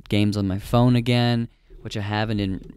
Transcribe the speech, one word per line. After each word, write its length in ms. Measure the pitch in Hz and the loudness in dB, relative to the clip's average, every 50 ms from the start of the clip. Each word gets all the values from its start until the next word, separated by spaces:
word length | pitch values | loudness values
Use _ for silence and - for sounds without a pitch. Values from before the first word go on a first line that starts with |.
| - - | -8 -2
games 300 | 110 104 104 104 95 104 | 0 2 2 2 2 0
on 100 | 98 98 | 0 -2
my 120 | 92 101 | -2 -4
phone 360 | - - - 120 120 127 123 | -4 0 2 4 4 6 4
again, 520 | 123 113 120 120 120 120 120 120 117 117 113 _ _ _ - - - | 2 2 2 2 2 2 2 0 0 -2 -6 _ _ _ -20 -20 -16
which 160 | - 110 - 110 | -14 -10 -8 -6
I 40 | |
haven't 380 | 101 101 104 104 110 110 110 101 | -6 -4 -2 -2 -2 -2 -2 -2
in, 220 | 101 95 95 - - - - | -2 -2 -4 -6 -8 -12 -16